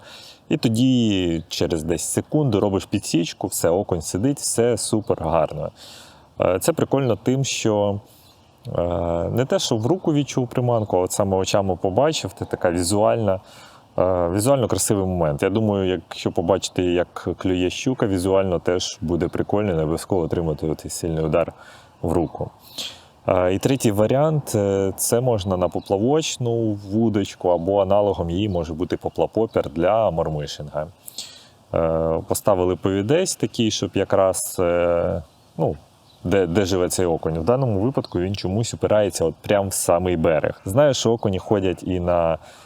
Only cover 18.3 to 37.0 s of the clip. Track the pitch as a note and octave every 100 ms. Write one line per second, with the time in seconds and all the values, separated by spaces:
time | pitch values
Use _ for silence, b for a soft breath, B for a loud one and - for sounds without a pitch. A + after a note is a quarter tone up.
18.3 | G2 F#2+ E2+ - F2+ - - D#2 E2+ E2
19.3 | - D#2+ G2+ G#2 E2 D2+ D#2+ - F#2+ D#2+
20.3 | F2+ E2 D2+ D#2+ D#2 - - F2 D#2+ D#2
21.3 | E2 E2 - B B B B E2+ F2 D2+
22.3 | - D2+ - B B B B B B -
23.3 | F#2 F2+ G2 B2 C3+ A2+ G2+ G#2+ C3 D#3
24.3 | D3+ - G#2+ G2+ G2 F#2+ F#2 - A#2+ B2+
25.3 | A2 F#2+ F2+ F2 F#2+ - G2 A#2+ D#3 D#3
26.3 | - A#2+ A#2 A2 G2+ G2+ G#2+ A2+ G#2 G2
27.3 | - F2+ F2 F2 G2+ F#2+ G2+ G2+ F#2 E2+
28.3 | F2 G#2+ F2 E2 D#2+ E2+ E2 D#2+ - D#2+
29.3 | - - F2+ D#2 D#2+ F2+ A2 G#2 E2 D#2
30.3 | D2+ C#2+ - D2 D2 D#2+ - B B B
31.3 | B B B - F2+ E2 D#2+ E2 E2 -
32.3 | G2+ - F#2 F2+ F2+ G2 G2 G#2 D#3+ F#3+
33.3 | - A2+ - A2 - F#2+ G2 F#2+ G2 F#2+
34.3 | F2+ - - F2 F2 F2 E2+ F2+ F2 -
35.3 | _ _ - D#3 D2 - _ _ - F2+
36.3 | G2+ F2 F2+ F#2 F#2 F2 -